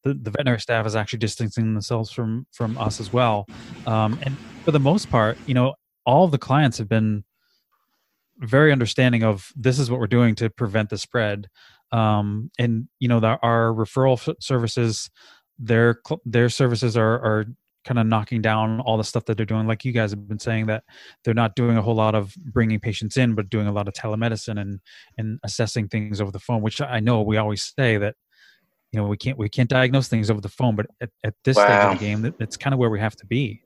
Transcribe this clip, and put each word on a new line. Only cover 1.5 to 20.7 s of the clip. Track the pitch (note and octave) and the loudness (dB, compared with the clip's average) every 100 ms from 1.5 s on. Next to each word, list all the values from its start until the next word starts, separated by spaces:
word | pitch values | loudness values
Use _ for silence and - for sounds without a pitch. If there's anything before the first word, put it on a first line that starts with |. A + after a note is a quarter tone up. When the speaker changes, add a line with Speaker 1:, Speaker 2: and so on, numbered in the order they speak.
| A#2 A2 | -2 -2
Speaker 1:
themselves | G#2+ - A#2+ A2 | -2 -4 -4 -4
from, | - A2+ A#2 - | -6 -6 -6 -10
from | - A2+ A#2+ | -8 -6 -4
us | G#2+ - | -6 -6
as | G2+ | -2
well. | A#2+ A#2+ G#2 G2+ - - - - | 2 2 0 -4 -16 -16 -12 -2
Um, | A2 G#2+ A#2+ | 0 0 -2
and | C#3 C3+ - - | -6 -8 -12 -4
for | - | 0
the | D3 | 2
most | C#3 G3+ - | 2 2 2
part, | B2+ G#2+ - | 2 2 -2
you | - | -2
know, | B2+ B2+ - _ _ | 0 0 -2 _ _
all | A#2+ C#3 | 2 4
of | F#3 | 4
the | C#3+ | 2
clients | - C#3+ C#3+ - | 2 2 2 0
have | G#2 | -2
been | A2 A2 G#2 - _ _ _ _ _ _ _ _ _ _ _ | 0 0 -2 -8 _ _ _ _ _ _ _ _ _ _ _
very | A2+ C3+ D3+ | 2 6 6
understanding | C3+ A2+ - B2+ A#2 | 6 2 2 4 4
of, | A2+ G2 - C#3+ | 2 0 -6 -2
"This | C3 C3 | 0 2
is | B2 | 0
what | B2+ | -2
we're | A2 | 2
doing | A#2+ A#2+ | 4 4
to | G#2+ A2+ | 2 -2
prevent | - A#2 G#2+ G#2+ | -2 -2 0 -2
the | G#2 | -6
spread." | - A#2+ G#2+ G2+ G2+ _ - _ _ | -4 -2 -2 -4 -10 _ -20 _ _
Um, | A#2 A2 G#2 G#2 G#2 B2+ - | 0 2 2 0 -4 -6 -2
and, | A#2+ A2+ C3+ _ | 0 0 -4 _
you | B2 | 0
know, | A#2 | 2
the, | A2 A#2+ | 2 2
our | A#2 A#2 A2+ | 2 2 2
referral | A2+ A2 C3+ C3 | 0 -2 2 2
f-, | B2 - - | 2 -2 -8
services, | - C3 A2+ - A#2 A2 - _ - _ _ - | -2 0 0 0 0 -2 -10 _ -20 _ _ -12
their | A2+ A2+ A#2 A#2 - | 0 4 4 2 -6
cl-, | D#3 | -8
their | A#2+ A#2 A#2+ | -2 2 2
services | - C3 A#2 B2 A2+ | 2 0 2 0 2
are, | A2 A#2+ | 2 2
are | A2+ G#2+ G#2+ - _ _ | 0 0 -2 -10 _ _
kinda | - A#2+ | -2 2
knocking | A2 A2 G#2 A#2 | 2 2 0 -2
down | A2 A2 A2 A2 | 0 0 0 -2
all | B2 A2 | 0 -2
the | |
stuff | G#2+ A#2+ | 0 -4
that | - A2 | -4 -4
they're | |
doing. | G#2+ A2 A2 | -2 0 0
Like | A2 | -2
you | C3 | -2
guys | A#2 G#2+ | 0 -2
have | G#2 G2+ | -4 -8
been | G#2 | -8
saying, | - A2 | -4 -2
that | A2 | -2